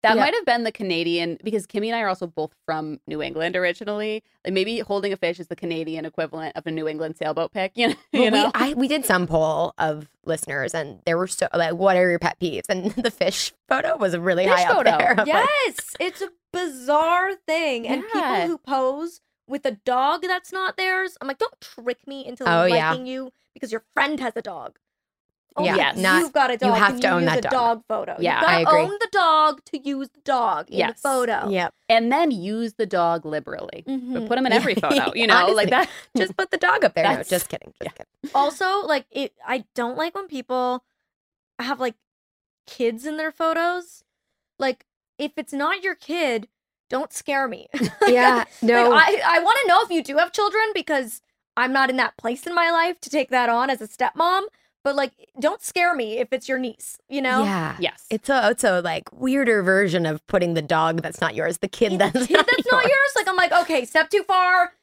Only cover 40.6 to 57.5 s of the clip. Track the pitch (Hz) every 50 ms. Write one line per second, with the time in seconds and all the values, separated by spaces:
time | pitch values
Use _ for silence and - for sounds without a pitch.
40.6 | 247 247 247 254 _ _ _ _ _ _ _ _ _ _ _ _ _ _ _ _
41.6 | 240 247 277 247 262 247 226 _ _ _ _ _ _ _ _ _ _ _ _ _
42.6 | _ - - - 254 226 220 226 247 302 302 311 311 311 302 _ 330 320 320 330
43.6 | 339 349 359 359 349 349 - - _ _ _ _ _ _ _ _ _ _ _ _
44.6 | 269 262 254 _ _ _ _ _ _ _ _ _ 285 294 _ - 302 - - 277
45.6 | 285 311 381 392 349 392 349 _ - - 302 349 330 269 240 220 202 - _ _
46.6 | _ _ _ _ _ _ - 262 302 - - - - - 277 269 269 262 - -
47.6 | - - - 285 262 - - - 427 403 247 247 247 254 254 240 226 - - -
48.6 | - 220 233 240 240 240 247 294 320 - 392 - - - 339 330 339 392 466 539
49.6 | 539 392 349 381 453 - 349 330 - - 277 294 339 349 - - 415 415 370 427
50.6 | 440 440 415 392 - - 311 277 262 220 - - _ _ _ _ _ _ _ -
51.6 | 247 254 262 269 269 254 254 262 240 226 - - - 233 254 269 - 339 349 349
52.6 | 339 330 339 330 330 349 359 _ - - - 302 262 - 247 247 247 240 233 233
53.6 | 254 269 269 226 220 214 - - 254 269 - 294 330 349 370 381 392 440 _ _
54.6 | _ _ _ _ _ 277 277 277 277 254 _ _ - _ _ 269 240 302 381 466
55.6 | - - - 359 349 349 349 285 233 214 214 240 254 - - 254 - - 262 254
56.6 | 254 240 214 _ - - - - _ _ 254 285 269 254 254 254 220 202